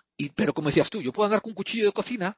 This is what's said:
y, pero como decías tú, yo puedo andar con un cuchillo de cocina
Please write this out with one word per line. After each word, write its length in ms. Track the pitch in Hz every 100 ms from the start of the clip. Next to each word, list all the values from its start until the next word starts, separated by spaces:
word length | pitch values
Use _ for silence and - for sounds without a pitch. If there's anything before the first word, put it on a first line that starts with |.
| _ -
y, 140 | 143
pero 240 | - -
como 160 | 151 151
decías 220 | 160 -
tú, 100 | 220
yo 100 | 127
puedo 140 | 156 208
andar 160 | 208
con 100 | 226
un 40 | 190
cuchillo 300 | - 226 208
de 40 |
cocina 460 | 202 190 240 180